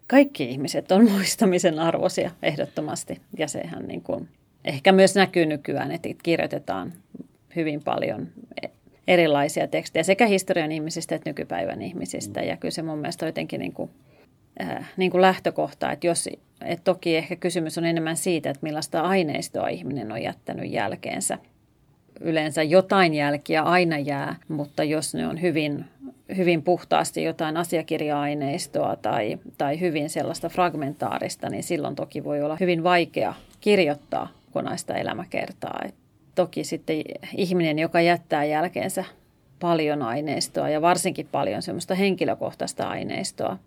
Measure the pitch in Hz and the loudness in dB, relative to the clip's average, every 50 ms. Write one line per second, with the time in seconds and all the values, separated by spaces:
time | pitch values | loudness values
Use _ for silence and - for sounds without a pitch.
0 | _ _ - 269 285 277 - - 147 120 127 135 139 - - 143 143 - 180 196 | _ _ 8 8 8 8 4 -6 -4 -4 -4 -4 -4 -2 -2 -4 2 4 8 8
1 | 233 220 196 196 190 - - - 220 190 180 180 175 175 156 151 165 165 165 - | 8 8 8 4 0 0 2 4 4 4 4 6 4 2 2 4 0 0 2 2
2 | - 185 - - - 175 170 _ - - 147 143 - 143 _ - 156 151 - - | 0 0 0 0 -4 -4 -4 _ -4 -4 -2 -2 -6 -4 _ -6 -6 -6 -6 -8
3 | - - - - _ _ 202 196 156 151 - - - 170 170 - - 190 - 175 | -8 -10 -12 -14 _ _ -6 -6 -4 -4 -4 -8 -8 -8 -10 -10 -10 -10 -10 -10
4 | 170 - - - - - _ _ _ _ _ _ _ - 143 135 - 190 190 190 | -6 -6 -6 -6 -6 -12 _ _ _ _ _ _ _ -6 -6 2 4 6 8 8
5 | 190 185 190 202 190 185 - 180 165 156 151 147 - - 160 135 - 143 160 170 | 8 8 8 4 4 4 4 2 2 2 2 -4 -4 -4 -4 -4 -2 -4 -6 -6
6 | - - - _ - 170 165 156 - - - 147 - - - 95 - 170 175 - | -8 -8 -10 _ -2 0 0 0 0 -2 -4 -6 -6 -6 -6 -6 -6 -8 -12 -14
7 | _ _ _ - - _ _ _ _ _ - 170 160 156 147 151 147 - - - | _ _ _ -20 -20 _ _ _ _ _ -6 -4 -2 -2 -4 -4 -4 -2 -2 -2
8 | - - - - - 170 - - 233 - - - - - _ _ _ _ _ _ | -2 -4 -4 -6 -8 -12 -14 -18 -20 -16 -14 -12 -12 -12 _ _ _ _ _ _
9 | _ - 185 175 170 156 147 143 143 151 - - 151 156 - 160 - - _ 214 | _ 4 4 6 6 6 4 4 2 2 0 -2 -2 -2 -2 -4 -4 -2 _ 0
10 | 214 180 196 - 247 220 202 190 190 - 185 170 156 151 160 160 151 160 165 170 | 2 2 4 4 6 4 4 2 2 2 0 0 0 0 -2 -4 -4 -4 -6 -8
11 | 160 - 165 160 - 160 147 - - - - 87 87 - - - - - 180 - | -6 -4 -6 -4 -4 -6 -8 -8 -6 -6 -4 -4 -4 -4 -4 -6 -8 -10 -8 -8
12 | - - - - - 101 98 - - 85 - 170 - - 160 - 160 160 156 151 | -8 -8 -8 -8 -8 -8 -6 -6 -4 -4 -6 -4 -6 -6 -6 -6 -6 -6 -6 -6
13 | 147 143 170 - - 160 160 165 160 160 160 160 165 - - - - - _ _ | -6 -8 -6 -6 -6 -6 -4 -6 -6 -6 -6 -8 -8 -8 -8 -8 -10 -10 _ _
14 | _ _ _ _ _ _ _ _ _ _ _ - 190 175 - - - - - - | _ _ _ _ _ _ _ _ _ _ _ -10 -8 -8 -8 -8 -10 -12 -4 0
15 | 185 185 175 180 185 190 185 - - 185 165 - 151 147 - _ - 131 139 - | 0 2 4 6 6 6 6 4 -2 -4 -2 -2 -4 -4 -4 _ -4 -4 -4 -2
16 | - 170 170 170 - - - - _ _ _ _ - - 170 170 - 190 180 175 | 0 0 0 0 -2 -6 -10 -14 _ _ _ _ -8 -8 -8 -2 0 0 0 0
17 | - 170 165 160 160 - 180 165 - 180 170 180 165 156 156 170 165 165 165 165 | 0 0 0 0 0 -4 -8 -4 -4 -2 -2 -2 -4 -4 -4 -2 0 0 0 0
18 | 160 160 165 165 - 190 175 156 151 139 143 139 - 156 151 151 151 - - 170 | 0 -2 -4 -2 0 0 0 0 0 -4 -6 -4 -6 -4 -4 -4 -6 -2 -2 0
19 | 156 180 190 196 175 151 156 - - - _ - - - - 175 180 - - 139 | 2 2 2 2 2 0 -2 -4 -6 -4 _ -2 -2 -2 -4 -6 -6 -6 -6 -6
20 | 110 107 107 - - - - - _ - - - - 85 - - 107 98 - - | -6 -6 -8 -6 -6 -6 -8 -8 _ -10 -8 -8 -8 -6 -4 -2 -2 -2 -4 -6
21 | - - - - - - - - - _ _ _ _ _ _ _ _ _ _ _ | -8 -8 -6 -6 -4 -4 -6 -6 -8 _ _ _ _ _ _ _ _ _ _ _
22 | _ _ _ - - 165 160 160 156 156 139 165 156 151 160 190 185 190 208 196 | _ _ _ -8 -4 -2 0 0 0 0 0 0 2 6 6 6 6 6 4 6
23 | 185 170 156 147 143 143 147 143 - - 165 156 151 160 170 180 180 170 165 147 | 6 6 4 2 2 0 0 -2 -2 0 0 2 4 4 4 4 4 4 2 0
24 | 143 143 143 139 143 - 170 - - _ 160 147 - - - - - 147 151 156 | -2 -2 -2 -2 -2 -6 -8 -10 -8 _ -6 -6 -6 -6 -2 -2 0 0 0 -2
25 | 156 - - 160 160 160 - 165 170 180 151 160 151 147 147 143 165 - _ _ | -2 -4 -4 -4 -4 -4 -4 0 0 0 2 2 0 0 -2 -4 -8 -12 _ _
26 | - 262 - _ _ _ - 185 185 170 175 160 - - 180 170 - - 165 156 | -18 -18 -18 _ _ _ -2 0 4 4 4 2 4 2 0 0 2 2 2 2
27 | 156 - - 160 156 160 160 - 165 156 156 165 175 170 - 160 160 - 160 156 | 2 0 -2 -2 -2 -2 -2 -2 -2 -2 0 -2 -2 0 -2 -2 -2 0 -2 -2
28 | 156 151 147 147 143 143 147 147 151 - 143 175 - - - 147 147 104 - - | 0 0 0 0 0 -2 -2 -2 -2 -2 -4 -4 -6 -4 -2 -2 0 0 -2 -2
29 | - 107 117 135 107 107 - - - - - _ 156 139 143 165 185 180 147 156 | -2 -2 -2 0 -2 -2 -4 -6 -10 -18 -6 _ -2 -2 -2 0 -2 0 0 0
30 | 147 156 - 165 147 131 165 - - 165 - - 180 175 151 147 147 135 151 - | -2 -2 -4 -4 -4 -4 -6 -6 -8 -6 0 2 0 2 0 -2 -6 -6 -6 -4
31 | - 117 - - - - - - - 175 - 98 170 - 180 151 143 - 147 151 | -4 -4 -4 -4 -4 -6 -6 -6 -6 -6 -6 -6 -4 -4 -4 -2 -2 -4 -4 -6
32 | 156 143 - 147 143 147 147 147 143 147 156 160 190 175 175 165 160 180 180 175 | -8 -8 -8 -10 -6 -4 -2 -2 -2 -2 -2 0 0 2 2 2 4 4 4 4
33 | 165 143 - 175 - 92 - - - - - _ - 208 208 196 180 147 147 147 | 4 2 0 -2 -2 -2 -4 -6 -16 -20 -20 _ 2 4 6 6 6 4 2 -2
34 | - _ - - - - - _ _ _ - - - - - - - - - - | -4 _ -4 -4 -4 -6 -12 _ _ _ -6 -6 -4 -4 -6 -8 -6 -6 -4 -4
35 | - - - - - - - - - - - _ - - - - - - - _ | -4 -4 -6 -6 -8 -6 -4 -6 -4 -6 -8 _ -10 -10 -8 -8 -8 -10 -12 _
36 | _ _ _ _ _ _ _ - 180 170 - - 156 - - 156 - - 160 156 | _ _ _ _ _ _ _ 0 0 0 0 -6 -6 -4 -6 -8 -4 -4 -4 -4
37 | - - - - - - - - 196 175 185 180 170 160 151 151 160 165 - 175 | -4 -6 -10 -14 -12 -10 -2 -2 0 2 2 2 2 2 2 0 0 2 4 4
38 | 170 170 175 170 170 _ - 151 147 151 151 151 165 185 - - - 196 - - | 6 6 4 2 0 _ 0 0 2 2 2 0 0 0 -2 -4 -4 -4 -4 -4
39 | 185 - - _ _ _ _ _ _ _ _ _ 165 175 170 160 156 151 151 147 | -6 -6 -12 _ _ _ _ _ _ _ _ _ 0 2 2 2 2 0 0 0
40 | 135 113 117 143 151 156 131 101 - - - 165 147 143 151 156 151 175 180 175 | -2 -2 -2 -2 -2 -4 -4 -4 -4 -4 -2 -2 0 0 0 2 4 4 4 4
41 | 170 190 147 165 156 - - 139 143 - 101 - 180 - - 175 170 - 190 185 | 2 -2 -2 -4 -8 -4 -2 -2 -2 0 -2 -4 -6 -6 -8 -8 -4 -4 0 2
42 | 196 196 185 180 - - 104 - - - - _ - - - - - 95 92 92 | 2 2 2 2 0 -2 0 -2 -4 -8 -6 _ -8 -8 -4 -6 -6 -4 -4 -6
43 | - - - - 196 - - - - - 190 190 _ | -6 -6 -6 -6 -6 -8 -6 -4 -4 -4 -4 -6 _